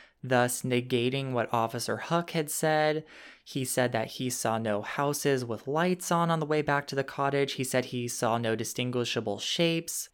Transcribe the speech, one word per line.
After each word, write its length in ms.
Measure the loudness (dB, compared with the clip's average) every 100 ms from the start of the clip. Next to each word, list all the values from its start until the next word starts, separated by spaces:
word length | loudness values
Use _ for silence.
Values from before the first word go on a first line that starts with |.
| -20 _ 2
thus 360 | 4 4 0
negating 680 | 0 0 2 2 2 0 -2
what 200 | -2 0
Officer 460 | 0 0 -2 -4 -4
Huck 320 | 0 -2 0
had 200 | -2 -2
said. 540 | 0 2 4 4 0 -4 -16 -20 -20 -8
He 200 | -4 -2
said 260 | 0 2
that 200 | 0 -4
he 180 | -4 -4
saw 260 | -2 0 0
no 240 | 0 -2
houses 640 | -2 -2 0 0 2 0
with 240 | 0 -6 -2
lights 420 | 0 2 0 0
on 200 | 2 2
on 100 | 2
the 60 | 2
way 160 | 2
back 240 | 2 0 0
to 80 |
the 100 | -2
cottage. 480 | -2 -2 0 2 2
He 120 | 0
said 200 | 0 0
he 240 | 0 -4 -4
saw 300 | 0 2 2
no 180 | 2 0
distinguishable 800 | -2 -4 -2 -2 -2 -2 -2 -4
shapes. 720 | -2 0 2 0 -2 -6 -8